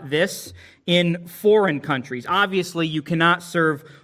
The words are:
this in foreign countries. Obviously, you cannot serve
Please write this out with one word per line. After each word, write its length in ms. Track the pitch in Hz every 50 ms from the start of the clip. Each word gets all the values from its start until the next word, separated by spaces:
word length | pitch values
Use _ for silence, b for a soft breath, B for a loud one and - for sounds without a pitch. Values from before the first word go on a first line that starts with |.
| 170
this 480 | 135 143 151 180 196 - - - - - B B B B B B
in 400 | - 175 175 175 170 170 175 170
foreign 540 | - - - - 208 214 214 202 185 147 139
countries. 460 | - - 143 131 120 - 127 123 120 -
Obviously, 580 | 175 196 202 196 190 185 175 180 - 170 165
you 160 | 160 156 156 147
cannot 400 | - 170 165 165 170 185 170 -
serve 400 | - - 170 160 160 151 139 - B B B